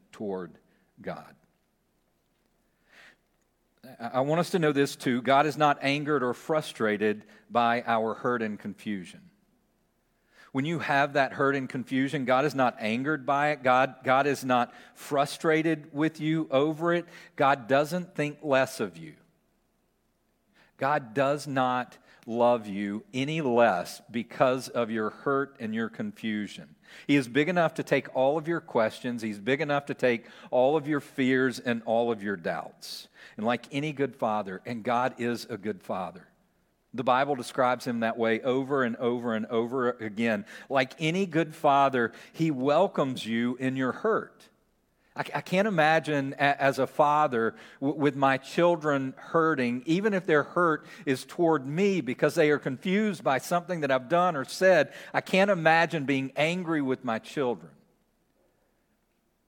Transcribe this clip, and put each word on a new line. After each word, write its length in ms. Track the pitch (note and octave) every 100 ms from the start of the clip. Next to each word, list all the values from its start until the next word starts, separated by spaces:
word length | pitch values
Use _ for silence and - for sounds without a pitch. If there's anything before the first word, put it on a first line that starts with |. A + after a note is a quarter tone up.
| _
toward 460 | - G#2+ F#2+ E2+ - _ _ _ -
God. 340 | F#2+ E2 - - _ _ _ _ _ _ _ _ _ _ _ _ _ _ _ - - _ _ _ _ _ _ _ B2+ B2+
I, 60 | A#2
I 60 | B2+
want 200 | C#3+ D#3+
us 100 | E3+
to 80 | G3
know 140 | D3+
this 240 | C#3 C#3 -
too. 260 | C#3+ B2
God 240 | B2 C3+ D3+
is 100 | C#3
not 220 | D3+ C#3+
angered 440 | C#3 C#3+ D3+ D3
or 100 | B2
frustrated 920 | A#2+ - D#3 - - A2 G#2 G#2+ G#2+ - - -
by 320 | A#2 A#2 A#2+ A#2
our 280 | A2+ A2
hurt 280 | G#2 B2 B2
and 160 | A2 G2+
confusion. 720 | G#2+ F#2+ G#2+ G2 F2 - - _ _ _ _ _ _ _ _ _ _ _ -
When 120 | C3+
you 160 | D3 E3
have 320 | B2+ C#3 C#3+
that 220 | C#3+ C3
hurt 200 | - C#3
and 140 | C#3 B2+
confusion, 560 | C3+ A#2 C3 C3+ D3+
God 200 | B2+ B2+
is 120 | D3 C3
not 200 | B2 -
angered 440 | A2 A2+ C#3 D3+
by 260 | B2+ C#3+ D3
it. 120 | D3
God, 320 | B2+ B2+ C3+ -
God 240 | B2+ C3 C#3+
is 180 | C#3
not 300 | C3 B2 A#2+ - -
frustrated 960 | - - C#3+ C#3+ - E3 D#3 D#3+ D#3 D3
with 280 | C#3+ D#3 D#3
you 280 | D#3 D#3+ D#3
over 420 | C3+ D3+ D#3 E3+
it. 140 | E3+ E3+ - - -
God 320 | C#3 C#3 A2
doesn't 480 | C3+ D3 F3+ F3+ -
think 220 | D3 D3
less 380 | D#3 C3+ C3 -
of 160 | G#2 E2
you. 180 | D#2+ - _ _ _ _ _ _ _ _ _ _ _ _ _ _ _ -
God 380 | C3+ D3+ B2
does 320 | A2 C3+ D3 D3
not 520 | C3+ B2+ B2 A#2+ - _ _ -
love 400 | A#2 A#2+ A#2+ G#2
you 380 | G2 G2+ G#2 -
any 260 | B2+ C#3 D#3+
less 640 | C#3 A#2+ A#2 F2+ F2 - -
because 580 | A2+ A2 - C3+ C3 B2
of 220 | A#2+ A2+
your 200 | A2 G#2+
hurt 460 | - D3 C#3 C#3 -
and 120 | A2
your 160 | A2 A2
confusion. 840 | - G#2+ G2+ A2+ G#2 G2+ - D2+ _ _ - -
He 80 |
is 140 | C#3+ A#2+
big 200 | B2 D3+
enough 260 | F3 D#3+
to 100 | -
take 300 | C#3+ C#3 - C3
all 200 | C3 D#3
of 120 | D3+
your 120 | E3
questions. 640 | - B2+ A2 - B2+ A#2+
He's 160 | A2 G#2
big 220 | G2+ C#3
enough 260 | D3+ C#3+ -
to 80 |
take 300 | C3+ B2+ A#2 - - -
all 260 | B2 C3 D#3
of 120 | D3
your 120 | D3
fears 600 | - - B2+ C3 C3 A#2
and 200 | B2 A#2
all 260 | A#2 A2+ A#2+
of 140 | A2
your 120 | G2+ G2
doubts. 680 | F2 D#2+ D2+ - - - - - - -
And 100 | A2
like 200 | A#2+ -
any 220 | C#3 D#3
good 240 | C#3 C#3 -
father, 460 | A#2 G#2+ G2 F#2+ -
and 160 | A#2+
God 320 | G#2+ A#2+ B2+ A#2+
is 280 | A#2+ A#2+ -
a 80 | G#2+
good 240 | G#2 F#2+
father, 460 | - G2 F2 F2 - _ _ _ _ _ _
the 120 | A#2
Bible 320 | A#2+ B2+ C#3+ C3+
describes 500 | - - B2 B2 -
him 140 | A#2
that 180 | A2+ A#2
way 220 | A2+ A2
over 420 | C3+ C3 C3+ C#3
and 140 | B2 A#2
over 380 | B2 B2 A#2+
and 120 | A2 A2
over 440 | A#2 A#2 C3 B2
again. 540 | A#2+ A2 G2+ A#2 G#2 F#2+ - -
Like 240 | C3+ C3 -
any 260 | D#3+ F3+
good 300 | G3 D#3 D#3
father, 580 | D#3 D3+ C#3 C#3 B2+ A2+ - -
he 180 | - E3
welcomes 760 | C3 C3+ D3 F#3+ F#3 C#3 A#2
you 320 | G#2+ A2+ A#2+ B2+
in 160 | C3 C3
your 160 | C3
hurt. 560 | - A3 G3+ - _ - _ _ _ _ _ _
I, 60 | - D3 D3
I 40 |
can't 280 | - F3+ G#3+
imagine 640 | F3 D3+ D#3+ D3+ D3 C3+
a, 260 | C#3+ C#3+ C#3
as 200 | C#3 C3
a 80 | B2+
father 680 | - D3 D3 D3+ A#2+ A2+ - - -
w-, 160 | C#3 D3+
with 200 | C#3+ C#3+
my 220 | C3+ C3
children 760 | - - E3+ E3+ D3+ C#3 C3+ B2+
hurting, 680 | - E3 D#3+ D3 A#2+ B2 C#3
even 280 | E3+ G#3+
if 120 | F#3+ F3
their 160 | D3+
hurt 420 | - F3 F3 D3+ - - E3
is 180 | C3
toward 400 | - - E3+ D#3
me 360 | C3 D#3 G3+ F#3
because 340 | B2 A#2+ D3+
they 160 | E3 D3+
are 80 | D3
confused 640 | D#3 B2+ F#3+ G3 A3 F3+
by 160 | D3+ B2+
something 440 | - F3 E3 F3
that 100 | C#3+
I've 160 | C3 B2
done 260 | E3+ F3+
or 100 | D3+
said. 480 | B2+ - F#3 F3 C3+ - -
I 60 | C#3
can't 300 | - F#3 G3
imagine 560 | F#3 D#3+ D#3+ E3+ E3 C#3
being 260 | C#3 C3+
angry 480 | - D#3 F3+ E3 D#3+
with 220 | C3+ C3
my 160 | B2 A2
children. 500 | - - B2+ G2+ D#2+ - _ _ _ _ _ _ _ _ _ _ _ _ _ _ _ _